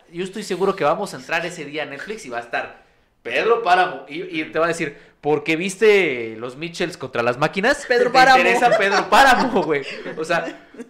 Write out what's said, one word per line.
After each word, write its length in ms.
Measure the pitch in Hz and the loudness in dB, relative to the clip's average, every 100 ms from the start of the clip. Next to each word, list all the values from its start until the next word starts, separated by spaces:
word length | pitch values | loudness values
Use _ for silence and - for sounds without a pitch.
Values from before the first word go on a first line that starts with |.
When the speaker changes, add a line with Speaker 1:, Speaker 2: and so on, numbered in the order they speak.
| _ | _
Speaker 1:
yo 140 | 170 | -10
estoy 200 | 190 220 | -10 -8
seguro 320 | - 175 190 190 | -8 -2 -2 0
que 100 | 147 | 0
vamos 280 | 175 196 | 0 -4
a 40 | 139 | -10
entrar 280 | 127 165 170 | -6 -6 -6
ese 200 | 170 143 | -10 -12
día 180 | 151 | -10
a 20 | 139 | -10
Netflix 400 | 139 185 220 127 | -10 -12 -14 -10
y 40 | |
va 80 | 120 | -10
a 40 | |
estar... 440 | - 139 - - _ _ _ _ | -6 -8 -8 -14 _ _ _ _
Pedro 380 | 117 131 202 233 | -6 -2 0 0
Páramo. 440 | 175 180 180 - - | 2 2 2 -2 -14
Y, 320 | 151 180 160 | -12 -10 -8
y 60 | 147 | -6
te 40 | 156 | -2
va 60 | 170 | -2
a 40 | |
decir, 260 | 165 160 - - _ | -2 -6 -10 -20 _
"¿Por 240 | 143 147 | -2 -2
qué 140 | 151 160 | 0 -2
viste 800 | 190 190 214 202 165 127 113 110 | -2 2 4 4 2 -2 -6 -8
Los 180 | 123 135 | -10 -10
Mitchells 400 | 165 170 170 - | -12 -6 -6 -6
contra 280 | 131 123 | -8 -2
las 140 | 117 127 | -2 0
máquinas? 480 | 156 190 220 285 - | -2 0 0 0 0
Speaker 2:
Pedro 200 | 240 247 | 2 4
Speaker 1:
¿Te 60 | |
Speaker 2:
Páramo. 260 | 262 262 262 | 6 6 6
Speaker 1:
interesa 400 | 254 240 240 - | 6 4 4 4
Pedro 320 | 196 196 - | 2 0 2
Páramo, 540 | 214 269 240 254 208 | 6 6 6 2 0
güey?". 180 | 156 143 135 - - 165 | 0 -2 -4 -12 -12 -10
O 80 | |
sea, 460 | 156 170 - - - - | -4 -4 -4 -12 -20 -20